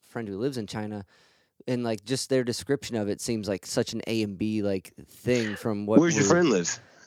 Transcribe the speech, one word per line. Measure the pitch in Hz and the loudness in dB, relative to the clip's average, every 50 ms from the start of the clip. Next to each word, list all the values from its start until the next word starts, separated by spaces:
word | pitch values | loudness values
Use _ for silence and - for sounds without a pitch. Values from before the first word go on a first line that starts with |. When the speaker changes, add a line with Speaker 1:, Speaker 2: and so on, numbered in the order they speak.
Speaker 1:
friend | _ _ - 120 117 101 | _ _ -10 -8 -8 -6
who | 98 95 | -6 -4
lives | 117 143 135 127 | -4 -4 -4 -4
in | 107 95 | -6 -6
China, | - 113 107 104 107 104 98 - _ _ _ _ _ _ _ _ _ - _ - | -6 -6 -6 -6 -8 -10 -12 -14 _ _ _ _ _ _ _ _ _ -14 _ -4
and, | 127 123 120 | -2 -2 0
like, | 117 113 107 - | -2 -2 -4 -4
just | 107 135 131 - - | -4 -4 -4 -2 0
their | 131 131 123 | 2 2 2
description | 120 113 - - - 139 139 - - 117 | 0 -2 -4 -2 -2 -2 -2 -2 -4 -4
of | 113 104 101 | -2 -2 -2
it | 101 - | -2 -4
seems | - - 117 110 101 98 | -4 -4 -4 -2 -2 -2
like | 101 90 - - | -4 -4 -6 -4
such | - 127 113 - - | -2 -2 -2 -2 -4
an | 113 - - | -6 -6 -4
A | 113 113 107 | -2 -2 -2
and | 101 98 90 | -2 -4 -4
B, | 107 107 107 107 101 | -2 -2 0 0 0
like, | 101 98 95 - - - - - - | 0 0 -2 -4 -8 -16 -20 -20 -20
thing | - - - 113 123 123 113 107 101 | -20 -6 -2 0 0 2 0 -2 -4
from | 95 - 120 107 101 104 | -4 -4 -4 -4 -2 0
what | 104 107 - | 4 6 6
Speaker 2:
Where's | 165 170 165 143 | 6 6 6 4
your | 139 | 4
Speaker 1:
we're | - | 6
Speaker 2:
friend | 165 175 180 151 | 6 6 6 4
live? | 110 90 87 - - - - - _ - - | 4 2 2 0 -4 -6 -10 -18 _ -20 -14